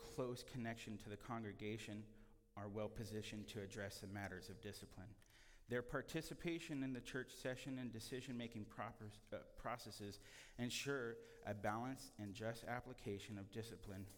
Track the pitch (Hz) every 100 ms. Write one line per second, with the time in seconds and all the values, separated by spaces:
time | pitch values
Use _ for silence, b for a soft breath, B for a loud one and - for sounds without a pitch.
0 | - - 127 123 - 127 113 110 - 104
1 | 107 104 - 117 107 98 107 107 - 107
2 | 107 B B B - - 104 104 107 107
3 | 104 107 104 107 104 110 98 107 101 -
4 | 98 101 98 90 - 92 104 98 92 -
5 | 95 - B B B B - 120 123 143
6 | - 160 156 - 175 165 165 143 131 123
7 | 123 127 127 - 131 127 139 131 123 113
8 | - 127 127 120 117 113 104 - 107 -
9 | 107 - - 104 - - 117 117 110 -
10 | 104 101 B B B - 120 - 139 139
11 | 117 117 B B 107 107 104 110 127 135
12 | - - 104 95 113 117 - 123 123 120
13 | 117 101 - 104 101 113 104 90 104 98
14 | 98